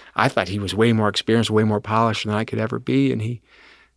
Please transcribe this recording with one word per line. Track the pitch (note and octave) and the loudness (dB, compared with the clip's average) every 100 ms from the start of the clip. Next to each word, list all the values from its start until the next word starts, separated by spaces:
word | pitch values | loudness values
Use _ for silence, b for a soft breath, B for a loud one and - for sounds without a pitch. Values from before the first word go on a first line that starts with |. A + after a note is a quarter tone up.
| B - | B 0
I | B2 | 0
thought | A2+ F#2 | 0 -2
he | G2+ | -4
was | F#2+ G2 | -4 2
way | A#2 | 4
more | A2 G#2+ | 4 2
experienced, | G2+ - A2+ A2 | 0 0 2 2
way | G#2+ | 2
more | A2 G#2+ | 2 0
polished | A2 A2 A2+ G#2+ G#2+ | 0 0 0 0 -2
than | G#2+ | -4
I | A2+ | -2
could | A2+ | -4
ever | A2 A#2 | -4 -4
be. | B2 C3 C#3 | 0 0 2
And | A2+ | -2
he, | A2 A#2+ b b b b b | -4 -8 b b b b b